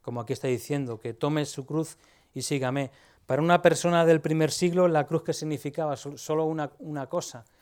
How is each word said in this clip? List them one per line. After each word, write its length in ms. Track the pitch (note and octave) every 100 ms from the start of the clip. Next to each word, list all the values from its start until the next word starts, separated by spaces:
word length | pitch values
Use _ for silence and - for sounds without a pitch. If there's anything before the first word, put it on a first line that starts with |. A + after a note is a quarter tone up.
como 200 | - A#2+
aquí 120 | A2+
está 140 | B2 C3+
diciendo, 520 | A#2+ - C#3+ B2+ A2+
que 140 | A#2+
"Tome 320 | A2+ D3 D3+ D3
su 200 | - C3
cruz 320 | D3+ D#3 - _ _ _ C3+
y 80 |
sígame". 480 | - C#3+ B2+ C#3 C3 - - _ -
Para 160 | C3
una 200 | E3 F3
persona 440 | F3 D#3 F3 E3+ E3
del 160 | D#3+
primer 300 | D#3 D#3+ D3+
siglo, 360 | - F3+ F3 F3+
la 200 | D#3+ C3+
cruz 160 | D#3+
que 100 | -
significaba 640 | D3+ D#3 C#3+ D3 E3 D3+ C3+
sol-, 240 | C#3+ C#3
solo 260 | - D#3 D#3+
una, 260 | D#3+ C#3+ -
una 280 | D#3+ D3 C3
cosa, 380 | E3+ - A#2 - _